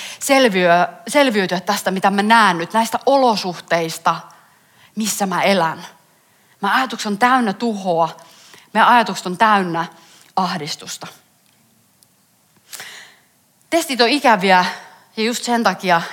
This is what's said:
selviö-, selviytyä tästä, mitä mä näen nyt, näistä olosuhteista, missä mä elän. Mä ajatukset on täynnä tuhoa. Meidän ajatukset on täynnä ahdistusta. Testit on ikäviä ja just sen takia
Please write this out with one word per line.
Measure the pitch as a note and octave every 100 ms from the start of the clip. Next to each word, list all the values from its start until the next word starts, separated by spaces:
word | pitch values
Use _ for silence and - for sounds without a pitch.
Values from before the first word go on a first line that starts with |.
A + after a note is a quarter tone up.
| - -
selviö-, | - C4+ B3+ F#3 F3 F3 F3 - -
selviytyä | D4 C#4 G#3 F#3 F3+
tästä, | F#3 G3+ G3
mitä | F#3+ G3
mä | G3+
näen | G#3 A3+ G#3 E3+
nyt, | E3+
näistä | A3 A3+ A#3+ -
olosuhteista, | C#4 B3+ G3+ F#3 E3 - E3+ E3 - F3+ E3 - - _ _ _ _ _
missä | - G#3+ - F#3+
mä | F3
elän. | E3 G3 D#3+ D#3+ - - _ _ _ _ _ _
Mä | G3
ajatukset | A#3 C4 A3+ G#3+
on | G3
täynnä | B3 C4 A3+
tuhoa. | - A#3 G3+ F#3 E3 D#3+ - - - - - _
Meidän | G#3 F#3+
ajatukset | A#3+ G#3 F#3 F#3
on | F3+
täynnä | A3 G3+ F3+ E3 E3+ - _ _ _ -
ahdistusta. | F3+ F3+ D3 - - - - - _ _ _ _ _ _ _ _ _ _ _ _ _ _ _ - - - - _ _ _ _ _ _
Testit | E4 D#4+ B3+
on | A#3
ikäviä | D4 B3+ G#3 F#3+ F3+ F3+ - - - _ -
ja |
just | A3 A3+
sen | - A#3
takia | G#3+ F3+ F#3 E3+ F3+